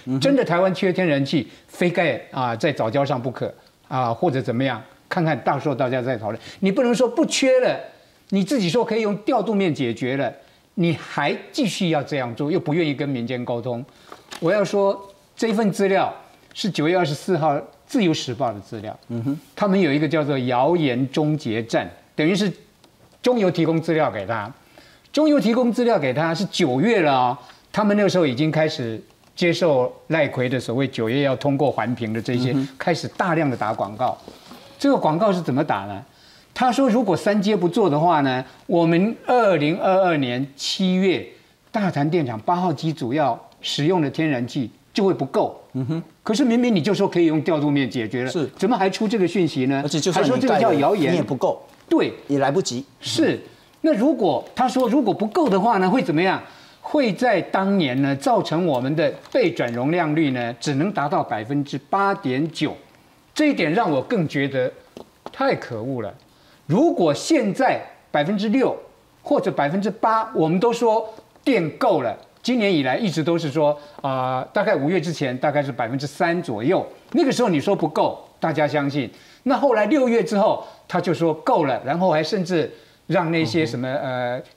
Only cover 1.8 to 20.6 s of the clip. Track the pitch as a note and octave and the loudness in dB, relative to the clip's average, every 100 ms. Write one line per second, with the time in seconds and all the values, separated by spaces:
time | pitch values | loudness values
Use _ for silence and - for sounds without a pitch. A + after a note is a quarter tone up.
1.8 | F3 F3+ E3 A2 - C#3 B2 A#2 D#3 C#3+ | 0 2 0 -2 -6 -4 -4 0 -2 0
2.8 | A2+ C3+ C#3 C3 B2 A#2 A2+ - _ _ | 0 0 0 -2 -4 -6 -8 -10 _ _
3.8 | - C3 A#2+ A#2 F3 C3 A#2 A#2 C3+ A2+ | -6 -2 -2 0 0 0 -2 -2 -2 -4
4.8 | - - - F#3 D#3+ B2 - C#3 C#3+ B2 | -10 -16 -6 -2 0 0 -2 -2 -2 -2
5.8 | B2+ B2+ B2 A#2 G#2+ A2 - - G3 G3 | -2 -2 -2 -4 -6 -8 -12 -4 -2 2
6.8 | A#3+ A#3+ A#3+ A#3+ C#4+ - C4 B3+ G#3+ C3 | 2 2 0 2 0 2 2 4 2 -2
7.8 | - - _ _ - G3 F#3 C#4 F3 A#3 | -8 -20 _ _ -4 -2 0 0 0 0
8.8 | A3+ A3 G#3 G#3 - B3 G#3+ G3+ F#3 C#3 | 0 0 -2 -2 -2 0 0 0 0 0
9.8 | A#2+ A2 B2 C#3 B2 - - _ _ - | -2 -2 -2 -2 -4 -6 -18 _ _ -2
10.8 | E3+ D3+ - - D3 A3+ - - G#3+ - | 0 -2 -6 -4 -2 -4 -6 -2 -2 0
11.8 | F3 D3+ - C#3+ A#2+ A2+ D3 F3+ D3+ E3 | 0 0 -2 -4 -4 -4 -2 -2 0 0
12.8 | D#3 C3 C#3+ B2+ A#2 B2 B2 A#2+ B2 A#2+ | 0 -2 -4 -4 -4 -6 -4 -4 -4 -6
13.8 | C#3+ - - - - - E3 G#3 - G3+ | -10 -18 -20 -20 -18 -4 0 0 0 2
14.8 | G3 G3+ - - _ - A3+ G#3+ G#3 F3+ | 2 0 -8 -20 _ -4 -2 2 0 2
15.8 | G3 F#3+ C#3+ - - - - - G#3 - | 2 2 0 -4 -18 -20 -18 -6 -4 0
16.8 | D3+ F#3 D3+ D3 - D#3+ D#3 C#3+ - - | 2 2 0 -2 -2 0 2 0 -4 -18
17.8 | - C4 F3 D3+ - A2 B2 G#2 - A2+ | -4 0 2 0 -4 -4 -4 -6 -10 -12
18.8 | G#2 - - A#2 B2 D3+ - - G#3 G3 | -12 -14 -8 -6 -4 -6 -8 -2 2 4
19.8 | D#3+ D3 D3+ D#3 C#3+ C3+ B2 B2 | 4 2 2 0 0 0 0 2